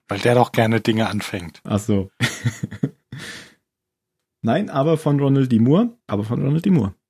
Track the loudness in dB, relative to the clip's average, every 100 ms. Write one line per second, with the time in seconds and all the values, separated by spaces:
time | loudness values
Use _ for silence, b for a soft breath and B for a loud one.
0 | -10 -2 2 4 4 2 2 2 0 0
1 | -2 -4 -6 -8 -10 -14 -6 -4 0 -2
2 | -2 -4 -6 -4 -6 -6 -10 -6 -6 -8
3 | _ -16 B B B B _ _ _ _
4 | _ _ _ _ -2 -2 -2 -2 0 2
5 | 2 2 2 2 4 4 4 4 2 -4
6 | -6 -4 -2 -2 -2 0 2 2 0 -6
7 | _